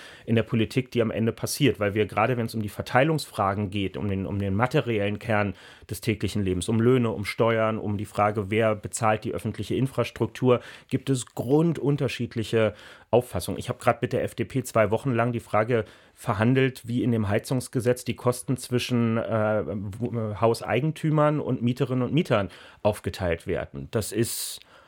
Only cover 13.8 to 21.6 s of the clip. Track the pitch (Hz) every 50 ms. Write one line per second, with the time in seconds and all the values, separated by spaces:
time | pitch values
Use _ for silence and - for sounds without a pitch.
13.8 | - 120 117 - - - - 117 - 101 - - 110 - - 135 123 - - 117
14.8 | 110 101 107 113 - 139 120 117 117 123 120 113 - - - 104 113 113 127 113
15.8 | 104 - - - - _ _ - - - 110 98 110 120 131 131 131 131 131 -
16.8 | - 110 117 123 98 123 117 113 107 95 101 117 - - 143 127 - - - 131
17.8 | 104 123 123 123 - - 113 - - 123 123 - - - 131 120 - - 123 123
18.8 | - - 127 120 117 113 113 113 - - 110 110 107 107 107 107 92 71 95 107
19.8 | 98 104 95 120 120 - 104 117 110 107 104 98 117 113 117 - - - 104 123
20.8 | 135 160 156 - - 156 151 156 147 151 151 147 - - 127 -